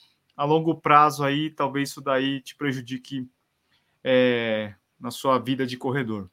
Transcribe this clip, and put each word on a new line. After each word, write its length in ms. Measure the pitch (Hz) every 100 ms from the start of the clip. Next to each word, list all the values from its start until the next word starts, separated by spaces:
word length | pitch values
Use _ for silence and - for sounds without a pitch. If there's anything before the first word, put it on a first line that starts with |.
| _ _ _ -
a 80 |
longo 300 | 147 160 160
prazo 500 | 156 151 147 151 143
aí, 280 | 139 143 156
talvez 380 | 151 - 139 139
isso 120 | -
daí 400 | 139 131 135 139
te 140 | - -
prejudique, 760 | 143 131 120 131 - 139 127 _ _ _ _ _ _ _
é, 720 | 131 127 127 120 117 107 107 101 _ _
na 120 | 120
sua 260 | - 139 127
vida 300 | 113 131 131
de 100 | 123
corredor. 500 | 131 135 120 107 92